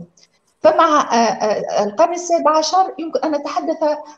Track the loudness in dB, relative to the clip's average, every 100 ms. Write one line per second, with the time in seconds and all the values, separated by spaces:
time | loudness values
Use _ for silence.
0 | -10 _ _ _ _ _ 2 4 4 2
1 | 2 2 0 0 -2 -2 -2 -2 -2 2
2 | 0 0 -2 0 2 2 2 0 0 -4
3 | -6 -4 -2 -4 -6 -6 -4 -2 -2 -2
4 | -8